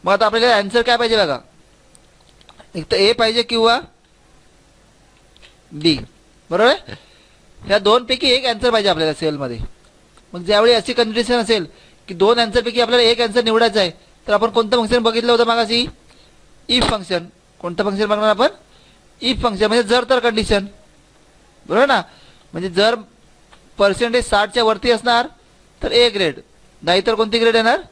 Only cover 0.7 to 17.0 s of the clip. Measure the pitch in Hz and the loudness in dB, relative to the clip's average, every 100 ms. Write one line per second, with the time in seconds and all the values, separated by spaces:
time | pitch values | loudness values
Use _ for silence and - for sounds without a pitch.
0.7 | 240 233 233 233 226 170 127 - _ _ | -2 0 0 0 0 0 -4 -10 _ _
1.7 | _ _ _ _ _ _ _ - - - | _ _ _ _ _ _ _ -20 -20 -16
2.7 | 175 156 - 202 233 226 233 233 233 226 | -14 -4 0 0 2 0 -2 -2 0 2
3.7 | 240 - _ _ _ _ _ _ _ _ | 0 -4 _ _ _ _ _ _ _ _
4.7 | _ _ _ _ _ _ - - _ _ | _ _ _ _ _ _ -20 -20 _ _
5.7 | 147 165 139 113 _ _ _ _ 170 233 | -2 -2 -2 -6 _ _ _ _ 2 2
6.7 | 370 - - _ _ _ _ _ - - | 2 -6 -20 _ _ _ _ _ -20 -2
7.7 | 208 202 240 240 254 269 247 254 220 247 | 0 2 2 0 -2 0 0 -2 -2 0
8.7 | 226 202 160 156 147 160 147 135 117 - | 0 0 0 -2 -2 -4 -4 -8 -8 -12
9.7 | - _ _ _ _ _ 175 175 208 226 | -14 _ _ _ _ _ -12 0 2 4
10.7 | 233 226 240 220 220 240 240 214 220 156 | 2 0 -2 -2 -2 -2 -2 0 -2 -2
11.7 | - - _ - 175 196 240 226 240 233 | -14 -20 _ -16 0 2 2 2 0 -2
12.7 | 233 226 247 233 233 233 226 226 220 226 | -2 2 2 2 2 0 0 0 2 2
13.7 | 208 180 - _ _ - 208 220 226 220 | 2 -2 -6 _ _ -2 0 2 0 0
14.7 | 240 220 240 226 226 233 233 233 233 220 | 0 0 0 0 0 2 2 2 0 0
15.7 | 233 - - _ - _ _ _ _ - | -2 -4 -10 _ -20 _ _ _ _ -4
16.7 | 247 - 214 | -2 0 -2